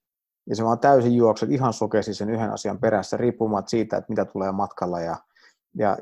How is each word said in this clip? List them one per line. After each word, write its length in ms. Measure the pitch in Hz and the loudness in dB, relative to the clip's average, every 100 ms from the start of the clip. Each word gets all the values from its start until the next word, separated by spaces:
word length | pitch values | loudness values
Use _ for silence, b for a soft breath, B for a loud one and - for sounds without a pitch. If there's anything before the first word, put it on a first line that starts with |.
| _ _ _ _ - | _ _ _ _ -8
Ja 60 | 107 | -2
se 80 | |
vaan 160 | 113 117 | 0 2
täysin 360 | 139 135 120 120 | 6 6 6 4
juokset 340 | 117 104 113 | 4 4 0
ihan 220 | 139 127 | 0 0
sokeasti 400 | - 107 110 101 | -2 0 0 -2
sen 160 | 95 104 | -6 -4
yhden 220 | 113 107 | -2 -4
asian 280 | 104 104 98 | -4 -6 -2
perässä, 380 | 113 104 92 107 | 0 0 -2 -2
riippumatta 520 | 120 - 113 101 - | -2 0 -2 -2 -2
siitä, 280 | 117 110 101 | -2 -2 -4
että 120 | - | -4
mitä 160 | 107 95 | -4 -4
tulee 260 | 101 95 | -4 -4
matkalla 480 | 98 101 - 90 87 | -2 -6 -4 -6 -4
ja, 140 | 85 82 _ b b b _ - | -6 -8 _ b b b _ -2
ja, 220 | 104 95 | 0 0